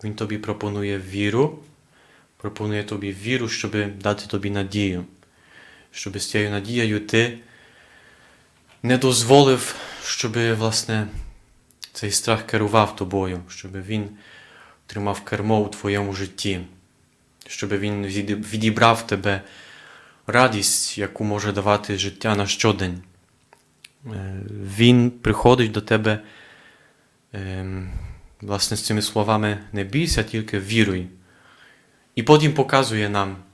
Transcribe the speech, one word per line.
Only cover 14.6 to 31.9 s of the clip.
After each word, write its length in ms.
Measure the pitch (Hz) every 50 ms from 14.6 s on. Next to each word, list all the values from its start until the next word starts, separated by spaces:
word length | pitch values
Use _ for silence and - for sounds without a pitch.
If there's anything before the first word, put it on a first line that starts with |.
| - - - - _
тримав 360 | _ - 104 101 101 98 -
кермо 380 | - - - 104 101 107 110 107
у 80 | 104 101
твоєму 460 | - - - 101 101 101 101 98 98
житті, 480 | 92 98 90 - - - 104 95 90 87 90 - - _ _ _ _ _ _ _ _ _ _ _ _ - -
щоби 300 | - - - 101 104 98
він 280 | 98 104 104 101 101
відіб-, 440 | 98 95 104 98 101 104 104 107 -
відібрав 580 | 110 110 107 110 107 - 117 117 113 110 - -
тебе 340 | 104 95 92 104 98 98 - - - - - - - - - - - - - - - - _ -
радість, 680 | 107 120 131 127 110 104 95 - - - - - - -
яку 260 | 101 95 - - 110
може 280 | 104 101 104 101 104
давати 460 | 95 101 98 104 104 104 104 - 104 95
життя 380 | 95 101 95 - - 113 107
на 120 | 101 101 98
щодень. 540 | - - - 113 101 92 95 92 90 90 - - - _ _ _ _ - - _ - - - _ _ _ _ - _ _ 143
Е, 340 | 123 107 98 98 95 95 95 98 101 104 104 98 95 98 104
він 340 | 117 120 123 123 120 123
приходить 600 | 120 - - 113 107 - - 120 123 127 120 110
до 100 | 104 107
тебе, 380 | 101 - 113 107 107 110 107 107 - - - - - - - - - - - _ _ _ _ _ _ _ _ _ _ _ -
ем, 580 | 101 98 95 95 95 95 95 95 95 92 92 92 - - - - - - - - _
власне, 360 | - 101 101 98 - - 113 104
з 80 | -
цими 160 | - 110 107
словами: 580 | 104 - - 113 104 104 110 107 107 104 104 101 - -
"Не 120 | - 104 98
бійся, 400 | 98 101 143 170 175 - - 107
тільки 360 | - - 113 107 107 - 101
віруй". 480 | 95 98 110 117 110 101 95 92 90 90 - - - _ - - - - - - - - - _ _ -